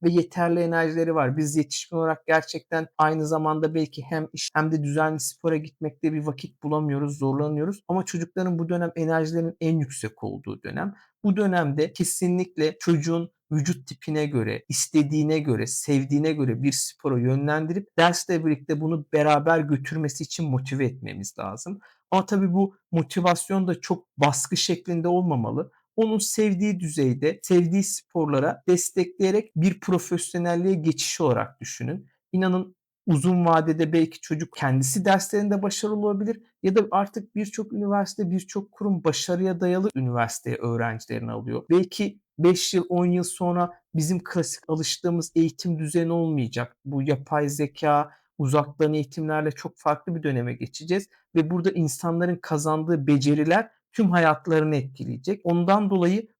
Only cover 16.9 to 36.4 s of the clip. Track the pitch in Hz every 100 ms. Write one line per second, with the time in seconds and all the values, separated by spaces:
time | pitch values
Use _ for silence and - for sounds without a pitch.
16.9 | - 147 123 123 135 147 151 156 180 202
17.9 | - 170 175 - 170 160 143 139 151 156
18.9 | 165 147 151 151 147 156 165 147 139 135
19.9 | 156 175 - 151 - 156 131 131 135 127
20.9 | 131 110 98 98 - 104 104 175 202 -
21.9 | _ _ 190 190 202 190 180 196 - _
22.9 | 165 - 190 175 175 - 196 180 170 -
23.9 | 175 - - 143 139 - 180 - 175 -
24.9 | 170 175 180 180 135 110 123 175 _ _
25.9 | - 220 214 208 - 214 185 208 180 165
26.9 | 156 131 123 147 - - 180 170 196 196
27.9 | - - 175 151 139 151 - - 180 -
28.9 | 190 175 - 190 208 214 156 185 - -
29.9 | 180 - 170 - 175 170 170 185 185 160
30.9 | - - - 151 113 110 - - - 123
31.9 | 170 - _ _ 180 190 185 185 - _
32.9 | _ - 151 175 180 170 160 160 156 156
33.9 | 165 160 - - 156 165 - 139 131 131
34.9 | 202 196 190 196 208 208 202 202 - 208
35.9 | 214 208 202 214 226